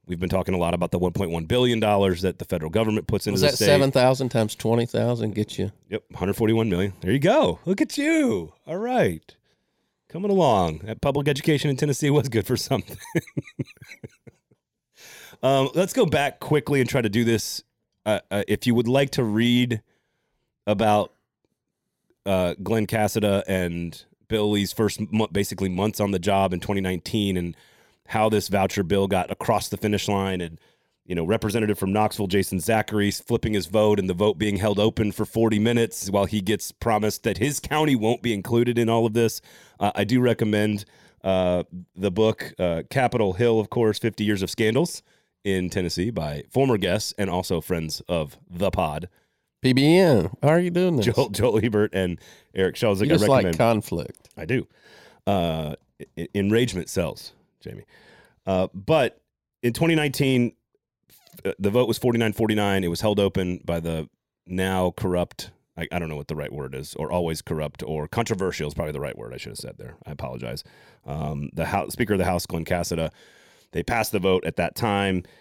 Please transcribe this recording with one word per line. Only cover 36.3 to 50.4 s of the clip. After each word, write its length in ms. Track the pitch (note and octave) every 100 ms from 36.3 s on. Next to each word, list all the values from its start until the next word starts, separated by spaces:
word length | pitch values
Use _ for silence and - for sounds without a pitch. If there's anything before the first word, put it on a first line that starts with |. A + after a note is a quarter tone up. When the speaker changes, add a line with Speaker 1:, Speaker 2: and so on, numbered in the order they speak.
| G#2+
Speaker 1:
gets 300 | F#2+ G#2 -
promised 500 | - A#2+ G#2+ G#2+ -
that 140 | A#2 F#2+
his 220 | C#3 C#3
county 360 | - D3+ D3+ B2+
won't 280 | A2 A#2+
be 100 | A#2
included 460 | G#2 G#2 A#2 A#2 A#2
in 100 | A2+
all 160 | A2+ A2+
of 80 |
this. 260 | A2+ A2+ - - - - -
Uh, 120 | G2+
I 100 | -
do 160 | G#2 B2+
recommend, 680 | B2 A2 G#2+ G#2 G#2+ G#2 - _ _ _
uh, 400 | F#2+ F#2 F2+ F2+ - F2+ - F2+
the 160 | G2
book, 420 | F2+ A2 - - -
uh, 260 | F2+ E2 -
Capitol 440 | C#3 A#2+ A#2+ G2+
Hill, 260 | F2+ A#2+ A2
of 100 | G2+
course, 300 | B2 A2 G2+
fifty 240 | A2+ -
Years 180 | G#2 G2+
of 80 | F#2+
Scandals 540 | - A2 A#2+ E3+ - - _ _ _
in 260 | G2+ F#2+ F2+
Tennessee 400 | G2+ F2 - G#2
by 340 | G2 D2+ D2 -
former 280 | A#2+ C3+ G#2+
guests 360 | F2+ G#2 - -
and 120 | F#2+
also 320 | F2+ - E2+
friends 400 | - E2+ D#2+ - -
of 280 | E2+ D2 - -
the 200 | F2 F#2+
pod. 380 | F#2+ D#2 D2+ - _ _ _ _ _
Speaker 2:
P 100 | C3
B 260 | B2+ D3 F3+
N, 320 | F3+ A2+ F#2+ -